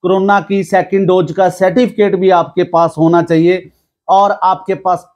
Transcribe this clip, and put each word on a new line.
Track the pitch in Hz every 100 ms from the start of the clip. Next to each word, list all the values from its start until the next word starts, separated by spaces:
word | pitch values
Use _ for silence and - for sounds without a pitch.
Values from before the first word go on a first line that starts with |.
कोरोना | 185 190 196 202
की | 202 196
सेकंड | 180 185 175 196 185
डोज | 180 160
का | 185 185
सर्टिफिकेट | 175 185 208 240 - 202 190
भी | 190
आपके | 175 165 185
पास | 175 165 165 151
होना | 165 170
चाहिए | 165 165 170 185 - _ _ _ -
और | 190 202 202
आपके | 185 185 196
पास | 190 185 175 -